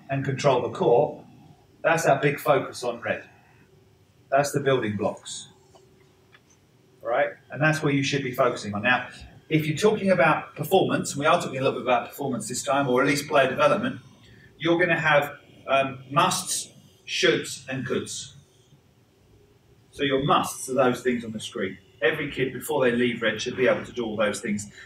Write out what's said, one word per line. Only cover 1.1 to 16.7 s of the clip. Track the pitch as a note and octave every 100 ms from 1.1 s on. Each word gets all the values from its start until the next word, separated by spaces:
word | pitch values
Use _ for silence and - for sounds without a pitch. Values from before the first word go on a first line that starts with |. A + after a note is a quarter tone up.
| - - - - - _ _
that's | D#3 E3 D#3
our | E3
big | D3 -
focus | D#3 C3+ - -
on | A#2+ -
red. | G#2 F#2 - - _ _ _ _ _ _ _ _ -
That's | C#3 -
the | C#3
building | C3 B2+ G#2+ G2+
blocks, | G2 - - - - _ _ - _ _ _ _ _ - _ _ _ _ _ _
right? | A2+ B2+ D3 - -
And | C3
that's | D#3 D3+
where | D3
you | C#3
should | C3+ C#3
be | B2+
focusing | C3+ B2 - G#2
on. | G2+
Now, | B2 B2 - - - - -
if | D#3 D3+
you're | C3+
talking | G#3+ G#3+ F#3+
about | F3 D#3+ D3+ - -
performance, | - F#3+ B2+ C#3 -
and | C#3
we | D#3
are | F3
talking | - C3
a |
little | C3+ -
bit |
about | B2 A#2+ -
performance | - C3+ A2+ -
this | B2
time, | - C#3 C3
or | B2
at | C#3+
least | C#3+ -
player | C#3+ C3
development, | C3 D3 - B2 - - - - - - -
you're | D#3+ E3+
gonna | F3 D#3+
have, | D#3 D3 C#3 - - - -
um, | C3+ C3 B2+ -
musts, | D3 F#3 - - - -